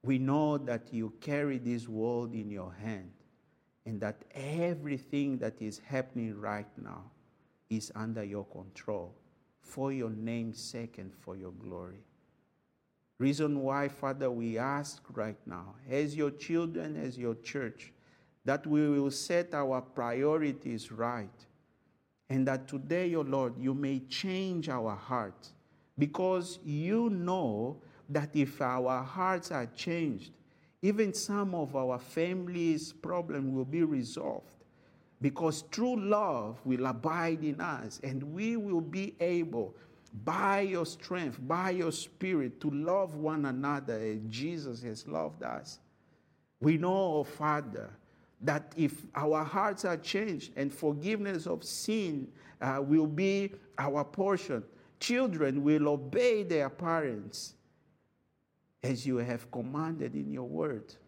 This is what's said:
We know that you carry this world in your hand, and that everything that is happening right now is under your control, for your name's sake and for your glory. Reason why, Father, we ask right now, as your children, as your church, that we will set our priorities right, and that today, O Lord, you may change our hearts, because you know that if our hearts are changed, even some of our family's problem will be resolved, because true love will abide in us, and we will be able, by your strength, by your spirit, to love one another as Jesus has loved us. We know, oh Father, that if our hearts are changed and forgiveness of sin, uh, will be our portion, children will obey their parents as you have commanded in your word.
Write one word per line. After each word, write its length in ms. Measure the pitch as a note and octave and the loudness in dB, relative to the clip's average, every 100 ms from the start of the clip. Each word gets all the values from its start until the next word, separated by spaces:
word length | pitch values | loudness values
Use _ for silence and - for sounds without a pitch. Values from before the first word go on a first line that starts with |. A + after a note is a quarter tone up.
We 160 | B2 C3+ | 2 2
know 400 | C3 C#3+ D3+ D3 | 4 4 4 2
that 340 | C3 A#2 A#2 | 0 -4 -2
you 200 | A#2 A2 - | -4 -4 -6
carry 380 | - C#3+ D3 C3 | -2 0 0 0
this 280 | A#2+ A#2+ A#2 | 0 -2 -2
world 480 | A2 A2+ A#2+ A#2+ | -2 0 0 -2
in 160 | A2+ G#2 | -6 -6
your 220 | G2+ F#2 | -6 -8
hand, 400 | F2+ G#2+ G#2 F#2 - - _ _ _ _ _ - | -8 -6 -6 -10 -18 -20 _ _ _ _ _ -8
and 140 | G#2+ | -4
that 240 | G#2 G#2+ - | -4 -4 -14
everything 1040 | - C3+ D#3+ F3 E3 D3 C3+ C3 C#3+ C#3+ C3 | -10 -4 0 0 0 -2 -6 -2 0 0 0
that 240 | A2+ - | -2 -4
is 160 | A2 G#2+ | -8 -8
happening 600 | - C3+ C3 B2 A2+ G2+ | -4 -4 -2 -4 -4 -4
right 280 | G#2 G#2 G#2 - | -4 -4 -6 -14
now 280 | - E2 G2 _ _ _ _ _ _ | -14 -14 -16 _ _ _ _ _ _
is 220 | A2 G#2+ | -6 -4
under 300 | G#2 A2 A2+ | -8 -6 -6
your 200 | G2+ G2+ G2 | -6 -6 -8
control, 680 | - F#2+ - - G#2 F2 - _ _ _ _ | -12 -16 -14 -6 -6 -6 -14 _ _ _ _
for 320 | - - C3+ | -16 -4 -4
your 180 | C3+ A#2 | -2 -4
name's 500 | G#2+ A2+ A#2 A2+ G#2+ | -4 -4 -4 -4 -8
sake 380 | - A#2+ A#2 - | -10 -10 -10 -12
and 160 | F#2+ | -16
for 220 | - - F#2+ | -16 -14 -12
your 160 | F#2 | -12
glory. 500 | F2+ G2+ F2 F2+ G2 G#2+ _ _ _ _ _ _ _ _ _ _ _ | -12 -12 -10 -12 -14 -20 _ _ _ _ _ _ _ _ _ _ _
Reason 420 | C3 C#3+ D3+ C#3+ | 0 2 0 0
why, 260 | C3+ C3+ C#3+ | 0 0 0
Father, 420 | C#3 C#3 C3+ C3 | -2 -4 0 -2
we 260 | A#2+ A#2 A2 | 0 -2 0
ask 420 | B2+ C#3+ C#3+ - - | 0 -2 -4 -12 -12
right 240 | B2 A2 G#2+ - | -6 -4 -6 -10
now, 300 | F2 F#2 A#2 C3 | -12 -12 -16 -4
as 280 | C3 D3 D3 | 0 0 0
your 160 | D3 | -2
children, 640 | C#3+ - E3 E3 E3 D#3+ D3+ | -2 0 0 0 -2 -4 -4
as 200 | C#3+ B2 | -6 -4
your 200 | A#2+ A2+ | -4 -4
church, 560 | - C#3+ A#2+ - - - _ _ _ _ | -6 -4 -4 -6 -18 -20 _ _ _ _
that 220 | - C#3 D#3 | 0 0 4
we 220 | D3+ D3+ | 4 6
will 240 | C#3+ C#3 | 6 4
set 420 | C3+ - F3 E3+ | 0 0 2 2
our 260 | D3+ C#3 C3 | 0 2 0
priorities 1080 | B2+ - A#2+ A#2+ C#3+ D#3 D3+ C3 B2+ A#2 - | -2 -2 0 2 4 4 2 0 -4 -6 -6
right, 400 | A2 A#2 A#2+ G2 - - _ _ _ _ _ _ _ _ | -2 -2 -2 -6 -12 -20 _ _ _ _ _ _ _ _
and 200 | C3 C3 | 2 4
that 180 | C3+ C3 | 2 -2
today, 480 | C#3+ C#3 E3+ F3+ | -8 0 2 2
O 60 | E3 | 2
Lord, 360 | C#3 C3+ B2+ B2 | 2 2 2 0
you 180 | C3 | 0
may 260 | C3+ C#3 C3+ | 0 0 0
change 680 | C3 - F#3+ F#3 F#3+ F3 D#3 | -2 -4 -2 0 0 -2 -2
our 280 | C3 A2+ G2+ | -2 -2 -4
hearts, 560 | - B2+ G#2 - - - _ _ _ - | -2 -2 -2 -8 -20 -20 _ _ _ 0
because 600 | D3 D3 F#3 F#3 F3 - | 2 4 2 2 0 -8
you 460 | D#3 D3 E3 A3 A#3 | -4 -2 2 2 4
know 680 | G3 F3 F#3 C#3 G#2 A#2+ D3 - - - | 2 0 2 2 0 -2 -6 -14 -20 -4
that 220 | D3 D3 | -2 0
if 260 | D3 C3+ - | 2 2 2
our 440 | C3 B2+ B2+ B2+ | 0 2 2 0
hearts 480 | C3 F3 F#3 F#3 F3+ | -2 0 2 2 0
are 140 | D3+ A#2+ | -4 -4
changed, 680 | - - E3+ D#3+ G2+ - - _ _ _ _ | -6 -2 0 0 -2 -8 -20 _ _ _ _
even 340 | F#3+ G#3 G#3+ | 2 4 2
some 400 | F#3 - G3+ G3+ | 0 -2 0 0
of 220 | F3 C#3+ C#3 | 0 0 0
our 240 | B2+ B2 | 0 -2
family's 920 | - - E3+ F#3 F3+ F3+ E3 D#3 D#3 | -2 0 0 0 -2 0 2 2 0
problem 600 | - E3 F3 E3+ D3 C3+ | -10 -2 -2 0 0 0
will 120 | C3 C3 | 0 0
be 180 | E3 | 2
resolved, 800 | D#3+ C#3+ A2+ - D2 A#1 - - - _ - - _ _ | 4 2 -2 -4 -4 -4 -10 -20 -20 _ -20 -20 _ _
because 420 | C#3 C3+ E3 D3+ - | 0 2 0 0 -6
true 240 | - B3 B3 | 0 2 2
love 640 | G3 G#3 G3+ C3+ G#2+ A#2 | 4 4 4 0 -2 -6
will 220 | C3 B2+ C3 | 0 2 2
abide 580 | A#2 C#3+ E3+ E3 D#3+ | 0 0 0 0 0
in 160 | D#3 C#3+ | -2 -2
us, 400 | E3+ D3 - - | -4 -4 -8 -8
and 180 | C#3 C3+ C#3+ | -6 -6 -6
we 220 | E3 A3 A#3 | -4 -2 -2
will 240 | G3+ F3 | 0 0
be 340 | D#3+ F#3+ G3 - | 0 -4 -4 0
able, 560 | E3+ F3 D#3+ A#2 F#2+ - - - - A2 | 2 2 0 -2 -4 -6 -20 -20 -16 -8
by 360 | A2+ F3 G3 G3 | -4 2 4 4
your 240 | G3 F#3 | 2 0
strength, 540 | E3 - - F3+ D#3 A#2+ | -2 -6 -6 -4 -2 -4
by 300 | C3 E3+ F#3 | -2 0 2
your 220 | F#3 E3 | 2 0
spirit, 680 | - - - F#3 F3 B2+ - | -2 -8 -4 0 2 0 -2
to 80 | D3+ | -2
love 440 | C#3+ D#3+ F#3+ F#3+ | 0 2 2 2
one 320 | D3+ D3+ D#3 C#3+ | 0 0 2 0
another 520 | B2+ C#3 C#3+ C3 A2+ | 0 0 0 0 -2
as 200 | A2 G#2+ A2 | 0 -2 -4
Jesus 540 | A2 D3 E3+ C#3 A#2 | -4 -4 -4 -6 -8
has 260 | A#2+ G#2+ - | -8 -8 -4
loved 340 | D2+ D#2 D2+ | -2 -2 -4
us. 360 | B1 A#1+ - - _ _ _ _ _ _ _ _ | -6 -6 -8 -16 _ _ _ _ _ _ _ _
We 160 | D3 D#3+ | 4 6
know, 380 | F3 F#3+ F#3+ | 4 4 4
oh 100 | D3+ | 2
Father, 640 | C#3 - D3+ D3+ C3+ G2+ G#2+ - _ _ _ _ | 0 0 2 2 0 -8 -10 -14 _ _ _ _
that 320 | C#3 D3 - - | 0 2 -2 2
if 300 | D3 - - | 2 2 -8
our 280 | - D3+ D#3 | 0 4 4
hearts 440 | D#3 G3 G#3 G3 F#3+ | 2 2 2 0 -2
are 100 | E3 | -2
changed 560 | - F#3+ A3 D#3 - | -2 -2 0 -4 -6
and 200 | - C#3 | -4 -4
forgiveness 720 | - D#3 D3 F3 G#3+ G3+ F#3 E3 | 2 0 2 0 0 0 -2 -2
of 180 | E3 | -4
sin, 640 | - - - A3 F#3+ D3 C3 - - - | -4 -6 0 2 2 -2 -4 -10 -20 -4
uh, 220 | C3 C3+ | -2 0
will 240 | C#3 D#3 D3+ | 6 6 6
be 480 | D3+ F#3+ G3 G3 - - - | 4 4 4 0 -6 -14 -2
our 260 | C#3 C#3+ | 0 2
portion, 580 | C#3+ - G3 F#3+ - B2+ G2+ - - _ | 0 0 2 2 0 -4 -4 -16 -20 _
children 600 | - A#3+ C4 E3 D3 C#3 | 0 4 4 4 4 4
will 260 | C#3+ D3+ D3 | 6 6 6
obey 540 | C#3+ C3 E3 B3 G#3+ | 2 0 4 6 4
their 260 | F#3+ D#3+ C3+ | 4 2 2
parents 840 | C3+ E3+ E3 D3 A2 G#2 - - - _ _ _ _ _ _ _ _ _ _ _ _ | 0 0 2 2 -2 -6 -10 -12 -14 _ _ _ _ _ _ _ _ _ _ _ _
as 240 | B2 B2+ C3+ | -4 -2 0
you 100 | B2+ | 0
have 340 | A#2+ A#2 - | 0 -4 -6
commanded 640 | B2+ A#2+ C#3+ D#3+ E3 C3 | -8 -4 -2 -2 -2 -4
in 160 | C#3 C#3+ | -4 -4
your 140 | C#3+ | -4
word. 500 | B2 D3+ D#3 A#2 - - | -4 -2 -2 -2 -8 -20